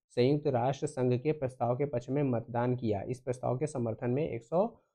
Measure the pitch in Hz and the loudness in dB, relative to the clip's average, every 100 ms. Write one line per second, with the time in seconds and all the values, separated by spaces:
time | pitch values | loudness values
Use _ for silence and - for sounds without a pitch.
0 | _ - 123 147 151 123 127 139 147 - | _ 2 4 4 2 2 2 0 -4 0
1 | 127 123 151 156 127 - 120 127 143 123 | 2 2 0 -2 -4 -2 0 0 0 -2
2 | - 139 139 117 - 117 123 123 117 101 | -2 0 2 0 -2 -2 0 0 0 -2
3 | 110 127 - 120 123 127 151 135 117 110 | -2 -6 -6 -4 -2 -2 -2 -2 -4 -2
4 | 123 127 - 113 - 165 226 - _ | 0 0 0 -4 -2 0 0 -2 _